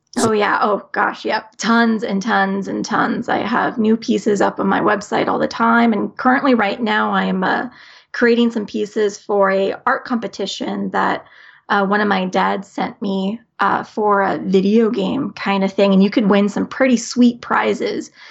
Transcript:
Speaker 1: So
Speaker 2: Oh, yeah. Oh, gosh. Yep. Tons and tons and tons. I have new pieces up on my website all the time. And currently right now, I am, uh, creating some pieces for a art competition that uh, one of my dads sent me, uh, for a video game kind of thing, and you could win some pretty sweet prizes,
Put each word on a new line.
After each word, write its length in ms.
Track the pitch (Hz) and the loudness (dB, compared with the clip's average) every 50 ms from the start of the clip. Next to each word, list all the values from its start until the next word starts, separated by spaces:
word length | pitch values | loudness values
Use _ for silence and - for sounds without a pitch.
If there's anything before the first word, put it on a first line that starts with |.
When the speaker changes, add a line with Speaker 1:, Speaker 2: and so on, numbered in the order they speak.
| _ _ - | _ _ -4
Speaker 1:
So 120 | 240 240 220 | -2 0 0
Speaker 2:
Oh, 20 | |
yeah. 280 | 214 208 208 196 - - | 2 0 0 0 0 0
Oh, 260 | 247 214 202 196 - - | 0 0 0 -2 -4 -6
gosh. 340 | - 208 208 - 226 - - | -4 -2 -2 -2 -4 -6 -4
Yep. 300 | 247 214 - - - _ | -4 -4 -4 -6 -10 _
Tons 460 | - - 220 233 233 233 226 220 208 233 | -6 0 2 2 4 4 2 2 0 -2
and 180 | 233 196 196 | -4 -4 -4
tons 460 | 190 226 202 196 196 190 196 196 190 | -2 0 0 0 0 0 -2 -4 -4
and 180 | 196 208 214 - | -4 -6 -6 -4
tons. 420 | - 220 - - - - - 240 - | -2 -2 -2 0 -2 -2 -4 -2 -2
I 80 | - - | -2 -2
have 380 | - 202 247 - - - - 240 | -2 -2 -2 -2 -2 -2 -2 0
new 180 | 214 220 226 | 2 2 2
pieces 440 | 226 - 254 214 202 - 226 202 196 | 0 0 -2 -2 0 0 0 0 2
up 180 | 202 196 - - | 0 0 0 -2
on 80 | - | -2
my 120 | 196 190 185 | 0 0 2
website 460 | - 208 208 202 - - 226 208 - | 2 0 0 0 -2 -4 -2 -2 0
all 120 | 190 - - | -2 0 -2
the 80 | - | -2
time. 460 | - - - 233 226 233 233 233 233 214 | -4 -2 0 2 2 4 4 4 2 2
And 220 | 202 214 202 - | 0 -4 -6 -8
currently 360 | - - 254 254 269 262 277 247 | -2 2 2 2 4 4 2 2
right 280 | 220 208 196 - - | 2 2 0 -2 -2
now, 300 | 233 214 214 214 214 214 | -2 -2 0 0 0 0
I 120 | 196 190 185 | 0 0 0
am, 180 | 185 185 185 185 | 0 -2 -2 0
uh, 260 | - - - - 240 - - - - - - _ _ | 0 -2 -2 -4 -6 -10 -16 -20 -20 -20 -20 _ _
creating 400 | - - 240 233 233 233 240 226 | -2 0 2 4 4 4 2 0
some 140 | 226 220 202 | 0 -4 -6
pieces 520 | - - 214 208 202 - 220 214 202 208 - | -6 -6 -6 -6 -4 -2 -2 -2 -2 -2 -6
for 320 | - - 208 202 196 190 | -6 -2 0 2 2 2
a 240 | 190 196 196 190 - - - | 2 2 0 -2 -4 -2 -2
art 200 | - 262 - - | -2 -2 -2 -2
competition 840 | - 247 226 226 196 - - 196 190 - - - 202 202 202 202 185 | -4 -4 -4 -4 -8 -8 -8 -8 -6 -6 -8 -6 -6 -6 -6 -6 -4
that 340 | 196 196 190 190 - - - - - - - - - _ _ - | -2 -2 0 -2 -2 -4 -8 -14 -20 -20 -20 -20 -20 _ _ -2
uh, 160 | 214 202 196 | 0 0 2
one 160 | 190 208 208 | 0 0 0
of 60 | 214 | 2
my 180 | 202 190 190 185 | 0 0 0 -2
dads 420 | 185 190 190 185 196 202 196 190 | -2 0 0 0 0 -2 -4 -8
sent 320 | - - - 185 - - _ | -10 -8 -6 -6 -6 -8 _
me, 380 | 202 196 190 190 190 190 226 233 - _ _ - | -6 -4 -4 -2 -2 -4 -6 -8 -12 _ _ -2
uh, 220 | 202 190 - - 233 | 0 0 0 -2 -4
for 380 | - - 233 214 208 202 196 | -6 -4 -2 0 2 2 2
a 160 | 196 - - | 2 0 -2
video 520 | - - 190 190 190 190 202 214 233 233 247 | -4 -2 2 2 2 4 4 4 4 4 2
game 420 | 240 196 190 185 - - - 208 | 0 -2 -2 -2 -4 -4 -6 -6
kind 320 | - - - 196 196 190 196 | -8 -6 -4 -2 0 0 0
of 60 | 190 - | 0 2
thing, 180 | - 196 202 190 | 2 2 4 6
and 80 | 190 | 4
you 80 | 196 208 | 4 4
could 200 | - 269 208 196 | 2 2 2 4
win 180 | 208 202 202 202 | 4 4 2 2
some 160 | - 196 196 | 0 -4 -6
pretty 300 | - - - 262 262 240 | -6 -2 0 2 2 2
sweet 440 | 226 - - - 240 247 240 240 - | 0 0 -2 2 4 4 4 4 0
prizes, 680 | - - - - 214 214 202 - - 208 - - - - - - - - | -4 -2 -2 0 0 0 -2 -2 -2 -4 -4 -6 -8 -10 -16 -20 -20 -20